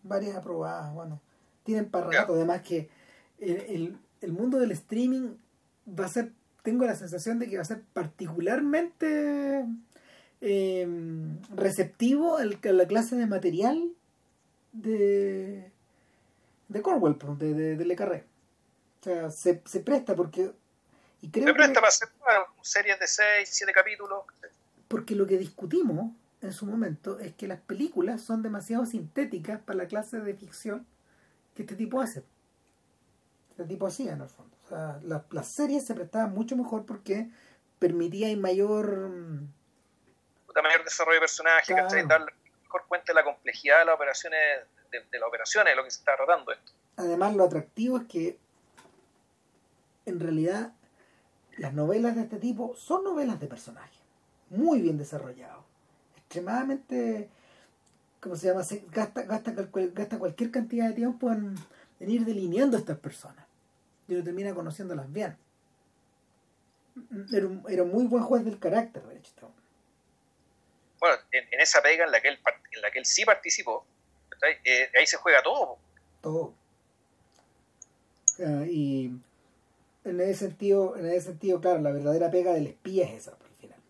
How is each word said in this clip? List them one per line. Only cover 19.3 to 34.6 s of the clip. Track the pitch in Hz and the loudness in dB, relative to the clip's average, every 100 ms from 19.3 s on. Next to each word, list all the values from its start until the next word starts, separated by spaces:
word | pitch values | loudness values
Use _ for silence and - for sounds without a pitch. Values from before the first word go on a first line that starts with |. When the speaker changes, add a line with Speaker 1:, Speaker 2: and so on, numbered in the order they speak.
Speaker 1:
se, | 151 180 175 - | -2 0 0 0
se | 202 | -6
presta | - 285 262 180 | 2 0 2 0
porque, | 175 - 190 - _ _ _ _ _ _ | 0 0 -4 -4 _ _ _ _ _ _
y | 160 | -4
creo | 180 277 | 2 4
Speaker 2:
Se | |
Speaker 1:
que | 302 | 6
Speaker 2:
presta | 294 269 | 8 8
para | 220 | 6
hacer, | 190 220 _ | 4 -2 _
bueno, | 277 208 185 _ | 4 4 4 _
series | - 202 202 190 | -4 -2 0 0
de | 180 | 0
seis, | - 208 208 196 | 2 4 4 2
siete | - 196 | -2 2
capítulos. | 190 190 208 202 196 - _ - _ _ _ _ | 4 4 0 -8 -8 -8 _ -20 _ _ _ _
Speaker 1:
porque | 226 - 202 | -8 -4 0
lo | 196 | 2
que | 190 | 2
discutimos | 185 - 180 339 302 160 226 - _ _ | 0 -8 -2 2 2 0 -4 -8 _ _
en | 190 | -12
su | 196 202 | -10 -6
momento | 220 208 151 - 202 | -2 -2 -4 -8 -10
es | 196 | -10
que | - 196 | -12 -12
las | 185 | -12
películas | _ 190 311 - 180 233 | _ -4 -4 0 -2 -2
son | - 226 | -4 -4
demasiado | 220 208 - 226 233 | -4 -8 -4 -2 -2
sintéticas | 226 156 - 285 185 156 214 | -4 -6 -4 -4 -6 -8 -10
para | - 190 | -6 -6
la | 175 | -4
clase | 214 214 226 | -6 -6 -8
de | 208 196 | -8 -10
ficción | 175 - 220 214 247 _ _ _ _ _ _ - | -12 -14 -10 -10 -12 _ _ _ _ _ _ -14
que | |
este | 208 202 | -12 -6
tipo | 214 254 | -4 -2
hace. | 240 156 - _ _ _ _ _ _ _ _ _ _ _ _ | -4 -6 -16 _ _ _ _ _ _ _ _ _ _ _ _
Este | - 170 | -14 -12
tipo | 190 190 | -6 -6
hacía, | - 247 | -4 -8
en | 151 | -8
el | 127 | -12
fondo. | _ - _ | _ -20 _